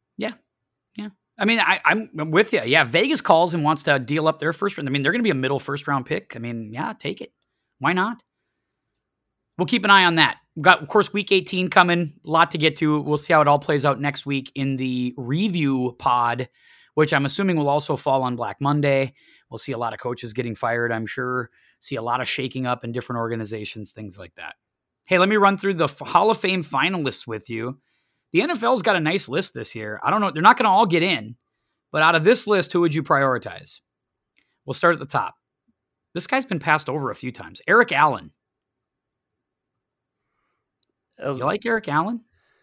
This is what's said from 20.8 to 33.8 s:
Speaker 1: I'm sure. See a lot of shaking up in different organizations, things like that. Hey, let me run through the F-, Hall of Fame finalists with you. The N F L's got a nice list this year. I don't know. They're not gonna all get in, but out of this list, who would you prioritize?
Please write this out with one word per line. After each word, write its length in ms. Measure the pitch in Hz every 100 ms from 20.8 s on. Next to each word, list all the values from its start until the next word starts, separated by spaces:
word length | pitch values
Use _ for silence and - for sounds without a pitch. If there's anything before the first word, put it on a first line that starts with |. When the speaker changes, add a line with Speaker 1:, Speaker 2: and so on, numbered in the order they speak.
| 117
Speaker 1:
I'm 140 | 113 110
sure. 440 | - 127 127 117 _ _ _
See 160 | - 123
a 60 |
lot 200 | 117 123
of 60 | 120
shaking 360 | - 131 131 123
up 180 | 123
in 80 | 117
different 280 | 120 - 120
organizations, 720 | 113 117 104 110 101 110 101
things 260 | 110 104 98
like 160 | 85 -
that. 200 | 80 - _ _ _ _ -
Hey, 140 | 185
let 100 | 190
me 60 | 214
run 220 | 196 196
through 160 | 196 170
the 100 | 147
F-, 140 | -
Hall 300 | - 175 208
of 60 | 214
Fame 240 | 185 185
finalists 640 | 151 131 165 185 135 - -
with 220 | 110 -
you. 300 | 113 120 139 _ _ _ _ _
The 100 | 165
N 100 | 294
F 120 | 302
L's 180 | 226 247
got 140 | 214 185
a 40 |
nice 260 | 156 190 -
list 240 | 151 -
this 220 | 120 107 113
year. 240 | 107 107
I 60 | 139
don't 120 | 208
know. 100 | 196
They're 100 | 147
not 160 | 196 247
gonna 120 | 220
all 140 | 196 202
get 180 | 165
in, 320 | 190 135 107 - _ _ _ _ _
but 100 | 151
out 140 | 160 165
of 80 |
this 240 | 175 240 202
list, 240 | 196 -
who 80 | 180
would 140 | 170 156
you 80 |
prioritize? 760 | 147 143 135 123 101 85 - -